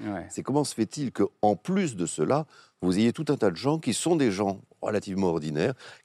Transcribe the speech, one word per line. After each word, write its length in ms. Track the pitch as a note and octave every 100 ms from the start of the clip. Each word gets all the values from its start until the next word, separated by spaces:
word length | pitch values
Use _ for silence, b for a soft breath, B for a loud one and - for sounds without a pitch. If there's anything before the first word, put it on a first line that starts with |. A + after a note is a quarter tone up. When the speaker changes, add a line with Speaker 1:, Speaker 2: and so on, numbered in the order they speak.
Speaker 1:
Ouais. 240 | A2 F#2+ E2+
Speaker 2:
c'est 140 | -
comment 220 | E2+ C#3+
se 100 | C3+
fait-il 380 | - G#2+ - C3
qu'en 440 | - G2 - G#2+ G2+
plus 380 | - F#3+ E3+ G2
de 80 | E2
cela, 400 | - D#2 C#3 D#3 b b _
vous 160 | F2+ F#2
ayez 140 | A#2
tout 140 | A#2 D3+
un 80 | C3+
tas 140 | G#2
de 60 | E2
gens 220 | C3 D#3+
qui 140 | C3+
sont 220 | - E3 E3+
des 140 | B2
gens 300 | F#2+ G2+ G2 - _
relativement 460 | A2 G#2 G2+ F#2+ F#2
ordinaires, 460 | E2 D2+ D2+ A2 C3 B B